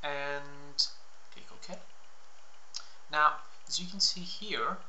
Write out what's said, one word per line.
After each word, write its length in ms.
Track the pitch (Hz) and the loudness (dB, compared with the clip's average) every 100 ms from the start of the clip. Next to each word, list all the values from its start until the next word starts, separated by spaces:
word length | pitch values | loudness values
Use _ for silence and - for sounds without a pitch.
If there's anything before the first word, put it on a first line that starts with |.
and 840 | 147 143 143 143 143 143 143 143 - - - - - | 0 0 0 0 -2 -4 -2 2 2 2 -4 -4 -4
click 120 | - - | -4 -4
OK. 280 | - - 185 - - - - - - - - - - - - - | -4 -4 -4 -4 -6 -6 -6 -6 -6 -6 -6 -4 -4 -4 -4 0
Now, 220 | 151 151 - - - - | 6 6 6 -4 -6 -2
as 120 | - | 0
you 80 | 180 | 0
can 120 | 196 | 4
see 220 | - 185 | 4 4
here 560 | 180 - 214 139 120 185 | -2 -4 -2 0 2 0